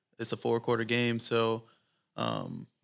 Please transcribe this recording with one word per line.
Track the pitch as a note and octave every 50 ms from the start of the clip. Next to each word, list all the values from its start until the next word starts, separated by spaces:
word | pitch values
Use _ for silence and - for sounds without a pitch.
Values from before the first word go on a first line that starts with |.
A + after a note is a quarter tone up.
| _ _ _ -
it's | A#2 - -
a |
four-quarter | G2+ - A#2+ A#2 A#2 - - A#2+ A2+ A2+
game, | G#2+ A#2+ A#2+ A#2+ A#2+ A#2 A2+
so, | - - A#2+ A#2 A2+ A2+ A2+ A2+ A#2 - _ _ _ _ _ _ _ _ _
um, | - - A1+ - - - G1+ G1+ - - - _ _